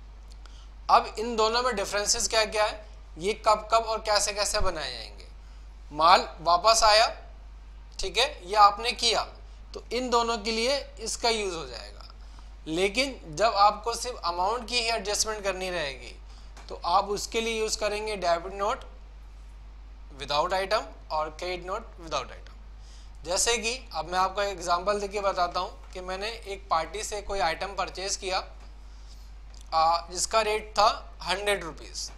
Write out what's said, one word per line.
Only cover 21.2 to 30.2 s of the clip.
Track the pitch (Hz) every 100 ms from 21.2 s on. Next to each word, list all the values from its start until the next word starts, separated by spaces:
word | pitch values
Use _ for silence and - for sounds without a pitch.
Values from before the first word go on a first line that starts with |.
| 156
credit | 156 180 180 175
note | 208 220 -
without | 165 147 117
item। | - - - - - - - - -
जैसे | 160 190 233 233
कि | 220 233 -
अब | 160 156
मैं | 185
आपको | 185 190
एक | 202
example | 190 175 175 185 202
देके | 202 202
बताता | 196 185 175 180
हूँ | 196 - -
कि | 185
मैंने | 185 185 214
एक | 220 196 190 -
party | 165 160 196
से | - 208
कोई | 185 196
item | 170 160 185 190
purchase | 175 180 196 -
किया, | 185 185 220 - - - - - - - - - - - -
आ, | 160 160 170 175
जिसका | 180